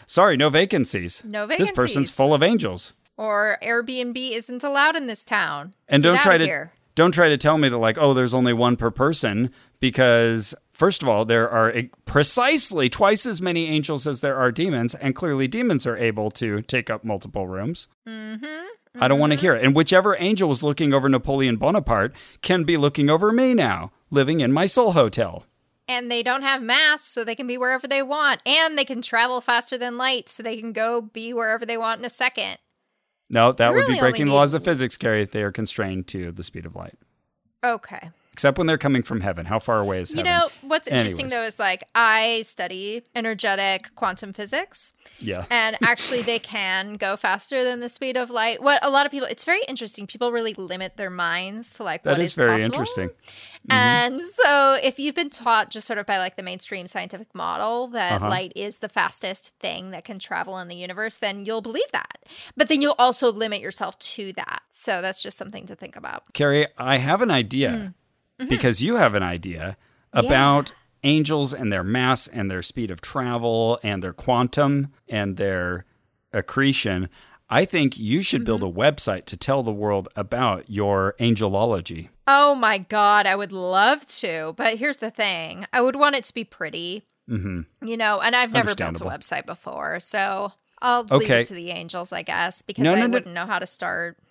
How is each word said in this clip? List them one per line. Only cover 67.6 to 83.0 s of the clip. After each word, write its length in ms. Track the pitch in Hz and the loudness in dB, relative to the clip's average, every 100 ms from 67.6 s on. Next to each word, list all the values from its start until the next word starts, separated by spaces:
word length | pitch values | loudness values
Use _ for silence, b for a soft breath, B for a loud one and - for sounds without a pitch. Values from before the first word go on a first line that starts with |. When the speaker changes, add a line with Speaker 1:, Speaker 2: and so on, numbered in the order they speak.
| 135 | 0
Speaker 2:
Mm. 240 | 233 196 - _ _ _ - | -2 -8 -16 _ _ _ -12
Mm-hmm. 100 | 254 | -4
Speaker 1:
Because 320 | 233 127 107 | 0 2 2
you 140 | 156 240 | 0 2
have 180 | 135 | 2
an 80 | 101 | 2
idea 560 | 90 87 95 82 85 98 _ _ _ | -2 -4 -8 -10 -10 -12 _ _ _
Speaker 2:
Yeah. 100 | - | 0
Speaker 1:
about 500 | 240 135 139 143 135 - _ _ | 4 4 6 4 0 -10 _ _
angels 500 | 139 156 147 156 139 | 2 2 2 0 -2
and 180 | 139 113 | -4 -2
their 120 | 98 | -2
mass 420 | 90 123 127 127 - | 0 0 2 0 -2
and 220 | 120 98 | -4 -4
their 140 | 92 | -4
speed 260 | - - 107 | -6 -6 -8
of 100 | 90 | -8
travel 800 | - 139 127 120 117 113 113 117 | -8 -6 -4 -2 0 2 2 0
and 180 | 107 98 | -2 -4
their 100 | 92 | -6
quantum 800 | - - 120 123 - 143 139 139 - - | -6 0 2 2 2 2 2 -4 -10 -8
and 300 | 107 101 92 | -4 -4 -2
their 480 | 98 92 90 90 - _ _ _ _ | -2 -2 -4 -6 -12 _ _ _ _
accretion. 760 | 107 - 135 139 131 107 92 92 b b b _ | -8 -4 0 0 0 0 -2 -4 b b b _
I 180 | 123 185 | 0 2
think 340 | 175 139 - | 2 0 0
you 240 | 107 147 | -2 -2
should 200 | 190 147 | 0 -2
build 180 | 117 107 | -2 -2
Speaker 2:
Mm-hmm. 180 | 98 87 | -2 0
Speaker 1:
a 120 | 139 | 0
website 340 | 147 - 92 - | 2 -2 -4 -8
to 120 | - | -8
tell 240 | - 135 | -2 -2
the 100 | 113 | -2
world 380 | 104 104 98 95 - | -2 -2 -2 -2 -8
about 520 | 98 120 123 92 - | -6 -2 0 -2 -4
your 460 | 104 101 98 98 - | -2 2 2 0 2
angelology. 920 | 117 107 107 95 117 101 87 82 82 _ - | 2 2 2 2 2 0 -4 -12 -14 _ 2
Speaker 2:
Oh 280 | 277 285 277 | 6 6 4
my 240 | 220 202 | 2 0
God, 480 | 180 214 | -2 2